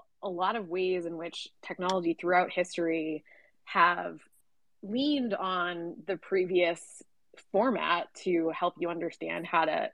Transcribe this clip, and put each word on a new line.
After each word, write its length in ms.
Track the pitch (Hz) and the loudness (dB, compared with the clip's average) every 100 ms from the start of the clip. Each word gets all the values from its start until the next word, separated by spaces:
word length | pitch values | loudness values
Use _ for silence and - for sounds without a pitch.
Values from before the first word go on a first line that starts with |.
| - _ | -12 _
a 80 | 202 | -8
lot 260 | 175 185 226 | -2 -2 -2
of 120 | 180 | -4
ways 400 | 180 185 185 170 | -2 0 -2 -4
in 100 | 165 | -8
which 300 | 170 - - _ | -8 -10 -14 _
technology 520 | - 185 180 190 170 165 | -12 -4 -2 0 0 -2
throughout 320 | 175 180 180 | 2 2 2
history 720 | 180 180 - 170 160 156 156 - - _ _ - | 0 -2 -2 0 0 -2 -6 -10 -20 _ _ -2
have 540 | 190 175 175 170 160 - _ _ _ _ _ | 4 4 4 -2 -10 -18 _ _ _ _ _
leaned 500 | 202 233 285 285 247 | -6 -2 0 0 0
on 640 | 196 185 185 175 175 170 - 156 | -2 -2 -2 -2 -4 -8 -8 -6
the 120 | 180 | -6
previous 640 | - 190 185 180 175 170 - - - _ _ - - | -2 0 2 4 4 2 -6 -20 -20 _ _ -20 0
format 640 | 196 247 196 156 175 - | 2 4 2 2 0 -2
to 380 | - 190 170 160 156 | -6 0 2 2 0
help 200 | 180 - | -2 0
you 100 | 175 | -4
understand 560 | 170 170 - 165 170 170 | -2 -6 -6 -6 -6 0
how 200 | 170 160 | 2 4
to 240 | 160 156 | 2 -2